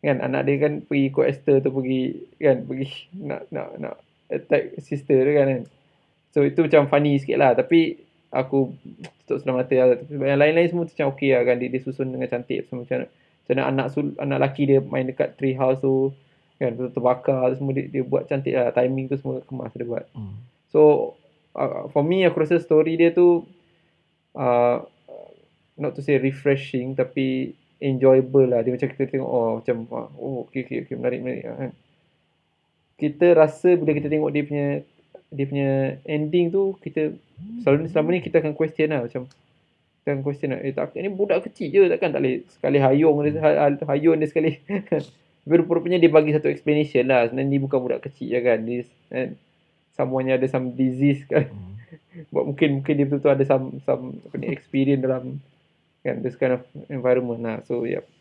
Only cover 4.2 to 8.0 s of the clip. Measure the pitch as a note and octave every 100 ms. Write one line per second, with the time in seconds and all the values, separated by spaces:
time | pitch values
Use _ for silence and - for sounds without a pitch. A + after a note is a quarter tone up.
4.2 | _ - - D3+ - - - C#3+ - C3+
5.2 | C3+ D3 C3+ C3 A2+ _ _ _ _ _
6.2 | _ - C#3+ C#3+ D#3 D3+ C#3 C#3+ D3 C#3+
7.2 | C3+ B2 C#3 A#2+ B2+ E3 D#3+ -